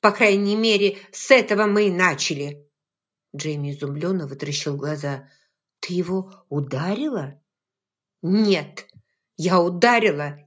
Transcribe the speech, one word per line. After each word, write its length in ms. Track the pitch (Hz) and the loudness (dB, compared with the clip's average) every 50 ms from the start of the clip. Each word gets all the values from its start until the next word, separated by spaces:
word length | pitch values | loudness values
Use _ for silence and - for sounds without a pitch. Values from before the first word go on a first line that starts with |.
По 100 | - 214 | 4 2
крайней 440 | 202 - 240 214 196 196 202 202 208 | 4 4 2 4 4 2 2 0 0
мере, 420 | 214 220 226 214 196 202 196 196 - - - | 0 2 2 2 2 2 0 0 -2 -14 -12
с 180 | - - - - | -8 -6 4 6
этого 380 | 269 254 220 - 214 196 214 208 | 6 6 6 2 0 0 2 2
мы 200 | 202 208 214 202 | 2 2 2 2
и 40 | |
начали!» 760 | 180 175 185 180 147 143 - - 165 139 143 143 147 147 - _ _ _ _ _ _ _ _ _ _ _ _ _ - | 2 2 0 0 0 -2 -4 -6 -4 -6 -6 -10 -10 -14 -20 _ _ _ _ _ _ _ _ _ _ _ _ _ -14
Джейми 380 | 143 - 156 151 147 143 143 143 | -10 -8 -6 -6 -6 -6 -8 -8
изумленно 520 | 139 147 139 143 147 156 175 190 185 160 139 | -8 -8 -8 -8 -6 -4 -2 -2 -2 -4 -6
вытаращил 480 | 139 135 - 147 147 - - 156 143 | -10 -10 -8 -8 -6 -6 -6 -6 -6
глаза. 540 | 143 143 147 156 147 143 143 139 131 - _ _ _ _ _ _ _ _ _ _ _ | -6 -6 -6 -6 -6 -6 -6 -8 -8 -10 _ _ _ _ _ _ _ _ _ _ _
«Ты 120 | - - 180 | -12 -6 -4
его 520 | 175 175 170 185 190 185 - - - _ _ | -4 -2 -2 -2 -4 -4 -8 -16 -20 _ _
ударила?» 880 | 139 147 143 131 127 131 151 180 202 233 285 311 269 196 143 135 143 _ _ _ _ _ _ _ _ _ _ _ _ _ _ _ _ _ - | -6 -6 -4 -4 -6 -4 -4 -4 -4 -4 -4 -4 -4 -6 -6 -8 -12 _ _ _ _ _ _ _ _ _ _ _ _ _ _ _ _ _ -2
«Нет, 640 | 170 185 214 220 208 190 165 143 143 - - - _ _ - _ _ _ _ _ _ _ _ | 0 2 2 4 4 2 0 0 -8 -14 -18 -20 _ _ -20 _ _ _ _ _ _ _ _
я 240 | 160 185 180 180 | -2 2 4 4
ударила 760 | 170 175 180 175 196 233 240 233 220 208 151 147 147 147 147 - - | 2 2 2 4 4 6 6 6 4 2 0 0 -6 -8 -10 -12 -20